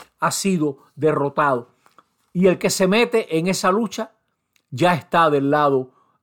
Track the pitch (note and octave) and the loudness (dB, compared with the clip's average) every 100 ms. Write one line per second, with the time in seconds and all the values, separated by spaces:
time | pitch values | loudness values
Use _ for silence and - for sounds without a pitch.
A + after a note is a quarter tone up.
0 | - - E3 - G3 F3+ D3+ C3+ _ - | -20 -6 -4 -2 -2 0 -2 -6 _ -2
1 | D3+ D3 C#3+ D#3 D3 B2+ - _ _ _ | 0 0 -2 0 0 0 -6 _ _ _
2 | _ _ _ F3+ F#3 F3 G3 - F#3+ G#3+ | _ _ _ 0 2 2 -2 0 2 2
3 | A#3+ A3+ - D#3+ F3+ F#3 - G3+ A3 - | 2 0 -2 -2 -2 -2 0 0 -2 -8
4 | A3 _ _ _ _ _ - B2+ F3 D#3+ | -12 _ _ _ _ _ -12 -2 0 0
5 | - E3+ D#3+ C#3+ C#3 D3 D3 C3+ C3 _ | 0 0 2 2 0 2 2 0 -4 _
6 | _ _ | _ _